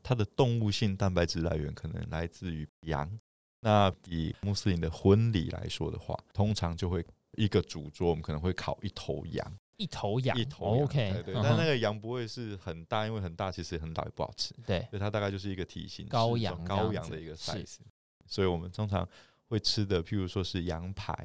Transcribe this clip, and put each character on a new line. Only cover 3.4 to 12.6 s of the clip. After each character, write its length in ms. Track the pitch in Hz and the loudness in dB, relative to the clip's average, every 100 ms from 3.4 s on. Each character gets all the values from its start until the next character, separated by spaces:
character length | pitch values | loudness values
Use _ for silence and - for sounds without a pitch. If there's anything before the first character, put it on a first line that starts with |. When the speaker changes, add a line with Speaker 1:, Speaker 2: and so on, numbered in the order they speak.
| _ _ | _ _
Speaker 1:
那 320 | 110 104 98 - - | 4 6 6 2 -4
以 280 | 82 80 - | -2 -2 -2
穆 120 | 101 | -2
斯 160 | 98 101 | 0 2
林 120 | 87 | 2
的 100 | 82 | 0
婚 420 | - 95 104 113 | 4 6 8 6
礼 160 | 104 82 | 2 0
来 180 | 87 - | -4 -6
说 220 | - - | -4 -4
的 60 | - | -4
话， 200 | - - - | -6 -6 -4
通 200 | - 104 | 0 2
常 240 | 104 85 82 | 2 -2 -2
就 140 | 90 | -2
会 160 | 90 - - _ - | -2 -4 -12 _ 0
一 100 | 101 | 4
个 160 | 98 | 4
主 260 | - 80 73 | 2 -4 -10
桌， 200 | - 87 | 0 2
我 40 | |
们 60 | 80 | 2
可 120 | 78 | 0
能 80 | 76 | -2
会 120 | 87 | 0
烤 240 | - - - | 0 -2 -4
一 60 | 107 | -6
头 360 | - - 73 - | -8 -6 -6 -4
羊。 320 | - - 98 _ - | -6 -6 -10 _ -10
Speaker 2:
一 100 | 202 | -8
头 340 | - 101 120 | -4 -2 0
羊， 180 | 127 120 | 0 0
Speaker 1:
一 60 | |
头 320 | 127 - 92 117 | -2 -4 0 2
羊， 80 | |
Speaker 2:
OK， 280 | 143 139 101 | 2 2 0
Speaker 1:
对， 100 | 92 | -2
对， 120 | 92 | -2
Speaker 2:
嗯 20 | 101 | 0
哼。 60 | |
Speaker 1:
但 140 | 117 - | 4 4
那 80 | |
个 140 | 165 131 | 4 4
羊 200 | 107 107 | 2 0
不 140 | 110 | -4
会 160 | 123 110 | -6 -6
是 260 | 123 113 | -6 -8
很 280 | 98 | -8